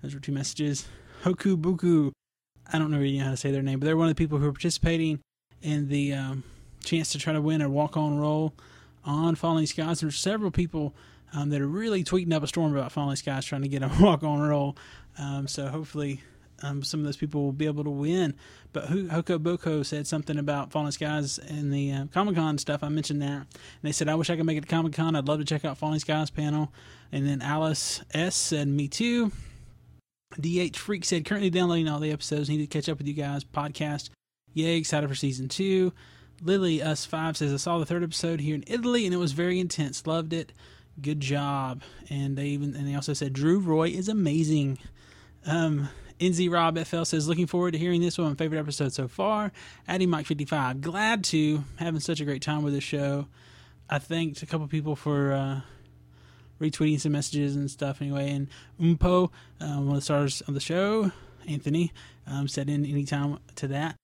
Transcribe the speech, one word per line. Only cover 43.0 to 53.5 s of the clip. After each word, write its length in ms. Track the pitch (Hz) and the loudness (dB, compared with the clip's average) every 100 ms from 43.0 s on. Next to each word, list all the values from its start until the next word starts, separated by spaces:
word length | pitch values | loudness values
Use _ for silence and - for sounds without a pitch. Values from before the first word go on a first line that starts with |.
| 139 | -4
said, 200 | 139 143 | -2 -2
"Drew 260 | 135 151 190 | 0 4 4
Roy 300 | 180 156 165 | 4 4 2
is 180 | 175 185 | 0 0
amazing." 680 | 220 170 151 156 156 139 131 - - - - - - - | 2 2 4 4 4 2 -2 -8 -20 -20 -20 -20 -14 -2
Um, 440 | 160 165 147 143 - - - | 2 2 2 -2 -8 -20 0
N 100 | 180 | 2
Z 160 | 175 180 | 4 4
Rob 300 | 175 165 165 | 4 4 2
F 160 | 160 | -2
L 100 | 170 | -2
says, 240 | 165 160 151 | 0 0 2
"Looking 200 | 170 175 | 2 2
forward 240 | 180 175 | 2 0
to 60 | 160 | 0
hearing 220 | 175 175 | 2 4
this 180 | 175 156 | 2 2
one. 120 | 160 | 0
My 60 | - | 0
favorite 240 | 160 156 | -2 -2
episode 340 | 147 139 139 | -4 -2 -2
so 160 | - 127 | -2 -6
far. 420 | - 190 214 208 - - - - | 0 0 2 -2 -6 -20 -18 -4
Addie 200 | 185 185 | 0 2
Mike 220 | 160 156 | 2 0
fifty-five, 520 | 151 147 151 127 131 | -4 0 0 0 -2
glad 460 | 151 180 214 226 185 | -4 0 2 2 2
to. 400 | 160 151 151 139 - | 4 4 2 -2 -4
Having 240 | 170 160 | -2 -2
such 220 | 147 156 | 0 -2
a 40 | 147 | 0
great 160 | 135 | -2
time 220 | - 151 | 0 0
with 100 | 147 | 2
this 120 | 139 139 | 0 -2
show." 420 | 147 143 143 139 - - | -2 0 -2 -4 -12 -20